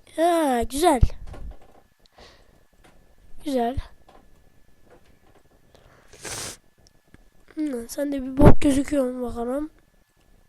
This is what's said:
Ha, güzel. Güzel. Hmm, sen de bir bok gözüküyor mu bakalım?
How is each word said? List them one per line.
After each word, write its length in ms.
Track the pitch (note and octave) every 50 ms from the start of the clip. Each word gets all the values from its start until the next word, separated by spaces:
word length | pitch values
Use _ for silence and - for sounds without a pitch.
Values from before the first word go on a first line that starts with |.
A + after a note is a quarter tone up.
| - - -
Ha, 480 | D#4 D#4+ F4 E4+ E4 D#4+ C#4 B3+ A#3+ A3+
güzel. 380 | A3+ B3 C#4+ E4 F4 D4 A#3 - - - - - - - - - - - - - - - - - _ _ _ _ _ _ - - - - - - _ _ _ _ _ _ - - - - - - - - - - - - - -
Güzel. 320 | D4 C4+ B3 A#3 A#3 C4+ C#4+ - - - - - - - - - - - - - - - - - - - - - - - - - - - - _ - - - - _ _ - _ _ - - - - - - - - - - - - - - - - - - - _ _ _ - - - _ _ _ - - - - - - - - -
Hmm, 360 | D#4 D4+ D4 C4 A#3 A#3 A#3+
sen 220 | - - C#4+ D4
de 120 | C#4 C#4 B3+
bir 140 | C4+ C4 C4+
bok 240 | D4 - - -
gözüküyor 500 | - D4 C4 C#4 C#4+ - D4 C#4+ B3+ B3
mu 140 | B3+ B3+ B3
bakalım? 440 | A#3 A3+ A#3+ A#3 A#3+ B3+ C#4+ D4+ D#4+ - _ _ _ _ _ _ _ _ _ _ _ _ _ _